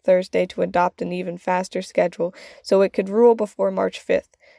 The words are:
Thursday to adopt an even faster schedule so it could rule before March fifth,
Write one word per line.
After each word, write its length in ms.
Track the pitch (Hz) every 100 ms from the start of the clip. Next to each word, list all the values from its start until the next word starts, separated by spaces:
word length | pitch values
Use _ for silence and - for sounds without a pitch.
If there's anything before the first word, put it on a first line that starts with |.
Thursday 420 | - 185 185 180 180
to 160 | -
adopt 380 | 180 185 175 -
an 120 | 175
even 260 | 180 180 175
faster 440 | - 180 185 185
schedule 520 | 190 - 175 - 170 - - -
so 160 | - 196
it 120 | 196
could 160 | - 190
rule 280 | 208 240 226
before 340 | 214 - 196
March 300 | 190 190 -
fifth, 360 | - 190 - _ _